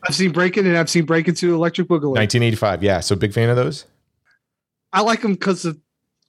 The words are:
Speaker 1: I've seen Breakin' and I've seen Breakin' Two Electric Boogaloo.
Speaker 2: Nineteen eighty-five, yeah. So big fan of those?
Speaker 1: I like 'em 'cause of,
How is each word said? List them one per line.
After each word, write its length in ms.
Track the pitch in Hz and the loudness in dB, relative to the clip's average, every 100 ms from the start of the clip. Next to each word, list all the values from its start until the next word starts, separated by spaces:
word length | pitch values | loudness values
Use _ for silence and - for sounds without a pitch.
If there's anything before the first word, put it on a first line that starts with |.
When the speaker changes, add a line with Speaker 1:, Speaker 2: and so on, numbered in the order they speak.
| 175 | -4
Speaker 1:
I've 80 | 156 | -2
seen 160 | 185 | 0
Breakin' 340 | 156 180 202 185 | 0 0 0 0
and 100 | 170 | 0
I've 120 | 156 | 0
seen 160 | 170 156 | 0 0
Breakin' 280 | 165 170 160 | 0 0 0
Two 200 | 175 165 | 0 0
Electric 320 | 170 185 175 | 0 -2 0
Boogaloo. 280 | 165 143 120 | 0 0 0
Speaker 2:
Nineteen 280 | 104 120 | 2 2
eighty-five, 400 | 117 107 107 87 | 2 2 0 0
yeah. 160 | 101 90 | 0 0
So 160 | - 98 | 0 -2
big 180 | 104 | 0
fan 160 | 113 117 | 0 0
of 60 | 123 | 0
those? 300 | 143 139 - _ _ _ _ _ _ _ _ _ - | -2 -6 -16 _ _ _ _ _ _ _ _ _ -4
Speaker 1:
I 80 | 190 | 0
like 220 | 220 220 220 | 0 0 0
'em 100 | 180 | 0
'cause 300 | 196 180 170 | 0 -2 -4
of, 120 | 151 _ _ _ _ | -8 _ _ _ _